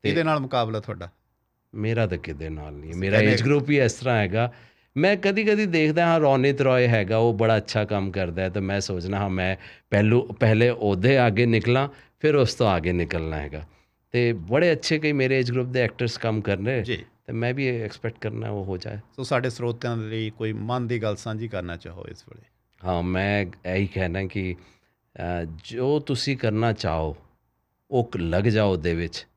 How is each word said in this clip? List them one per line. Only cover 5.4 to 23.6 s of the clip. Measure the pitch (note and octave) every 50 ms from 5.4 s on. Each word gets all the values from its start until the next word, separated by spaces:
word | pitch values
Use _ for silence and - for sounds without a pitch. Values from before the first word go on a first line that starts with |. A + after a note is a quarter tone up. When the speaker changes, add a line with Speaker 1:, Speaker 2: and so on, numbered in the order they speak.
| G#3+
Speaker 1:
ਕਦੀ | G#3+ G#3 G#3 G#3+
ਦੇਖਦਾ | F#3+ E3 D#3+ D#3 D3+ D3+ E3+ E3+
ਹਾਂ, | E3+ E3 E3
ਰੌਨਿਤ | D3+ C#3 C3+ B2+ C3 C#3+ C#3 C3+
ਰਾਏ | C#3 C3 B2+ B2+ B2
ਹੈਗਾ, | A#2 A#2 A2 G2+ F2+ A2
ਉਹ | A2+ A#2 A#2+ A2
ਬੜਾ | G2+ A2+ A2+ A2+
ਅੱਛਾ | G#2 G2+ - - A2+ G#2
ਕੰਮ | - G#2 G2+ F#2+ G2
ਕਰਦਾ | F#2 G2 F#2 E2+ E2 F#2
ਹੈ, | F#2 F#2
ਤੇ | F2 G#2
ਮੈਂ | F#2+ F#2+ G2 G2
ਸੋਚਦਾ | F#2+ - F#2+ F2+ E2+ F#2+ G2+
ਹਾਂ | G2 G2+ G2
ਮੈਂ | F#2 F#2+ F2+ F#2 F#2+ - - - - - _ _
ਪਹਿਲੂ, | - G2+ G#2 G#2+ A#2 B2
ਪਹਿਲੇ | C3+ - - - - A2 A2 G#2+ A#2+ B2
ਉਹਦੇ | A#2 A2+ G#2+ G#2 G2 F2+ F#2+ B2+ C#3 C3 B2
ਅੱਗੇ | A#2 G2+ G2+ B2
ਨਿਕਲਾਂ, | A#2+ A2+ A2 - A#2+ A#2+ C3 C#3 C#3 - - - _ _ _
ਫਿਰ | - D3+ D3
ਉਸ | C#3+ B2+ A2 -
ਤੋਂ | - B2 G#2 F#2
ਅੱਗੇ | E2+ D#2+ F2+ F2
ਨਿਕਲਣਾ | F2 E2+ D#2+ - E2 D#2+ D#2+ D#2+
ਹੈਗਾ। | D2+ D2 C#2+ D2 D2+ D#2 - _ _ _ _ _ _ _ _
ਤੇ | - B2 A#2+ A#2+ A#2
ਬੜੇ | F2 D#2+ F2+ A#2 D3 F3 F3
ਅੱਛੇ | D#3 A#2+ - - D#3+ D3+
ਕਈ | D3+ D3+
ਮੇਰੇ | D3 C#3 C3 B2+ C3+ C3+
ਏਜ | B2+ B2
ਗਰੁੱਪ | A#2+ B2+ B2 B2
ਦੇ | B2+ B2+
ਐਕਟਰਸ | A#2+ G#2+ - - B2 A#2 -
ਕੰਮ | - - A2+ A2 G#2+
ਕਰ | G2+ G#2 G2
ਰਹੇ, | F#2 G2 A#2+ C3 A#2+
Speaker 2:
ਜੀ। | G#2+ A#2+ B2+ - - _ _ _ _
Speaker 1:
ਤੇ | - A#2
ਮੈਂ | A2+ A#2 A#2+ B2+
ਵੀ | C#3 C#3
ਇਹ | B2+ B2 A#2 A2
ਐਕਸਪੈਕਟ | G#2+ - - - A2+ A2+ -
ਕਰਨਾ | - A2 A2 A2+ A2 A2
ਉਹ | G#2 G2+ F#2+
ਹੋ | G2 F#2+
ਜਾਏ। | F2+ - - G#2 G#2+ - _ _
Speaker 2:
ਸੋ | - C3
ਸਾਡੇ | - C#3+ A#2+ B2 B2+
ਸਰੋਤਿਆਂ | A#2 - A#2+ A#2+ A#2 A#2 - B2 A#2
ਦੇ | A2+ G#2+
ਲਈ | G#2+ A2 A2+ A2 G#2+
ਕੋਈ | G#2+ - A2+ A2 A2
ਮਨ | A2 G#2 A2+ B2 B2+ A#2+
ਦੀ | A2+ B2 A2+
ਗੱਲ | A2+ G#2+ G2+
ਸਾਂਝੀ | - - A#2 A2 G#2+ A#2
ਕਰਨਾ | A2 G#2 F#2 F2 F2 E2+
ਚਾਹੋ | E2+ - E2 E2+ F#2 - -
ਇਸ | - - _ -
ਵੇਲੇ? | - - _ _ _ _ _ _ _ _ -
Speaker 1:
ਹਾਂ, | F#2 F2+ E2+ F2
ਮੈਂ | F2+ F2+ F#2 G2 G2+ G2+ G2+ G2 F2 - -